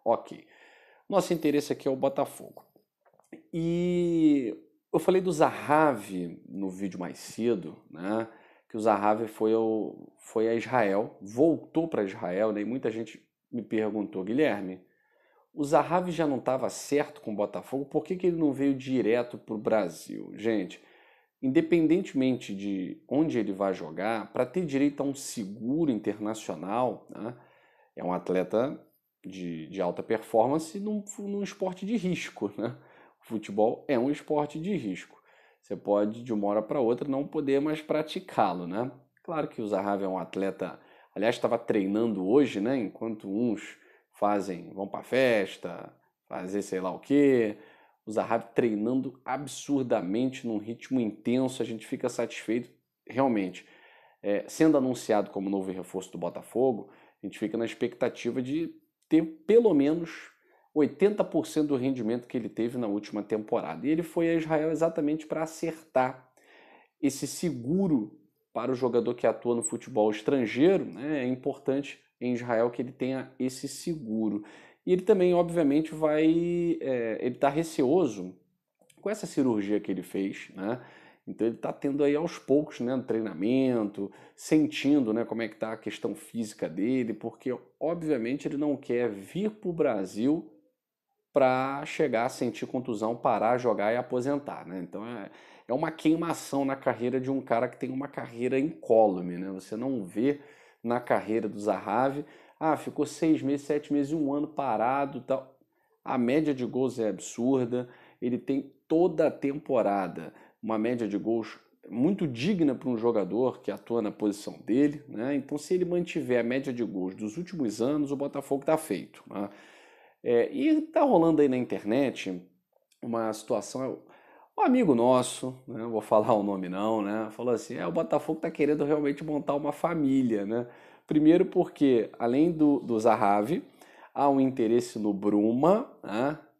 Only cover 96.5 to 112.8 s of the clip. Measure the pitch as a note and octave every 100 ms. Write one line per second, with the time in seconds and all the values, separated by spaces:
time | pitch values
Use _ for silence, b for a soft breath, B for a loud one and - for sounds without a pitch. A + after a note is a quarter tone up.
96.5 | C#3 C3+ C3+ C3+ A2+ A#2+ C3 B2+ C3+ B2+
97.5 | A#2 B2 - B2+ C3 C#3 - B2+ A#2 B2
98.5 | C3+ D3 E3 - A2+ A2 F2+ F2 F2 F#2
99.5 | F#2+ - A2+ B2+ C3 F#2+ G#2 B2+ C#3+ B
100.5 | B B B A#2 A#2+ A#2+ A#2 F#2+ A2 G#2+
101.5 | G2 G#2 F#2+ G2+ G#2+ C3+ C#3 D3 B B
102.5 | B D#3+ C#3+ - - D3 - E3 D3+ C3+
103.5 | C#3+ C#3+ D3 - C#3+ C#3 D#3+ C#3+ C#3+ D3+
104.5 | - C#3 A2 A2+ C3+ C#3 B2+ - C3 -
105.5 | _ _ _ _ _ - B2+ A#2+ C#3 D3+
106.5 | C3+ B2 B2 C3 A#2+ A2 F#2 - - A#2+
107.5 | C3+ B2 B2 B2 B B B B2 A#2+ -
108.5 | C#3 C#3 _ _ D#3+ F3+ D#3 D#3 - C#3
109.5 | C#3 - C3 G2 G2+ F#2 E2 D#2 B B
110.5 | B G#2+ A2 A2 B2 A2 G2+ G2+ A2+ A2
111.5 | - _ _ - A2+ C#3+ G3 E3 A#2 C#3+
112.5 | G#3 D3+ B2